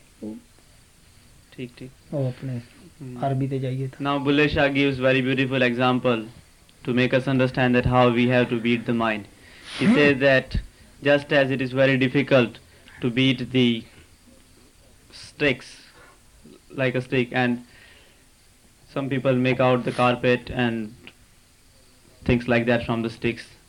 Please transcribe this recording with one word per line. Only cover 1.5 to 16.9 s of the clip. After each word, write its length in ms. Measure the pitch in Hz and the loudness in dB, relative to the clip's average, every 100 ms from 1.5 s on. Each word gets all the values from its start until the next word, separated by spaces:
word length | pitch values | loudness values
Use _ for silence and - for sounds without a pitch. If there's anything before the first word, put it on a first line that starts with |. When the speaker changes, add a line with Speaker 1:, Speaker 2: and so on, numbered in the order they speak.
| - | -16
Speaker 2:
ਠੀਕ, 140 | 123 - | -16 -16
ਠੀਕ। 140 | 127 - - | -20 -20 -10
Speaker 1:
ਉਹ 160 | 151 131 | -6 -6
ਆਪਣੇ 320 | 123 135 123 - - 175 - | -6 -10 -10 -12 -20 -20 -20
Speaker 2:
ਹਮ। 240 | 131 123 139 | -16 -8 -4
Speaker 1:
ਅਰਬੀ 220 | 135 135 | -4 -4
ਤੇ 100 | 135 | -4
ਜਾਈਏ 300 | 131 131 131 | -6 -6 -8
ਤਾਂ। 180 | - 139 | -8 -4
Speaker 2:
Now 220 | 143 135 | -2 0
Bulleh 180 | 143 147 | 2 2
Shah 220 | 156 139 | 2 0
gives 300 | 139 139 127 | 2 0 2
very 320 | 131 131 127 | 2 2 0
beautiful 400 | 131 131 131 123 | -2 0 0 0
example 540 | 120 127 127 127 110 110 - - _ _ _ - | 2 0 2 0 -2 -4 -16 -20 _ _ _ -4
to 80 | 123 | 0
make 220 | 127 131 | 2 0
us 160 | 131 | 0
understand 440 | 131 127 139 123 123 | 0 0 2 2 2
that 120 | 123 | 2
how 240 | 127 123 | 4 4
we 120 | 117 123 | 4 2
have 260 | 127 120 | 2 2
to 140 | 120 117 | 0 0
beat 240 | 120 117 | 0 0
the 40 | |
mind. 260 | 117 113 107 101 - - - - - | -2 -2 -4 -8 -20 -20 -20 -16 -2
He 180 | 165 233 | 2 4
says 200 | 143 131 | 4 4
that 400 | 139 131 - - - _ - - | 4 2 0 -8 -8 _ -20 -6
just 140 | 139 143 | 0 0
as 320 | 139 147 135 | 2 0 2
it 100 | 139 | 0
is 120 | 131 | -4
very 320 | 131 135 135 | 2 2 4
difficult 460 | 131 143 131 131 117 - - - - - | 2 0 2 4 2 -2 -20 -20 -20 -8
to 80 | 127 | -4
beat 420 | 117 131 127 123 | 0 0 0 -2
the 300 | 127 123 113 - - - _ _ _ _ _ _ _ _ _ _ - | 2 2 2 -6 -20 -20 _ _ _ _ _ _ _ _ _ _ -20
sticks 440 | - - 147 123 - - - - - _ _ _ - - _ - | -20 -2 -2 -2 -6 -20 -20 -20 -20 _ _ _ -20 -20 _ -4
like 160 | 131 | -2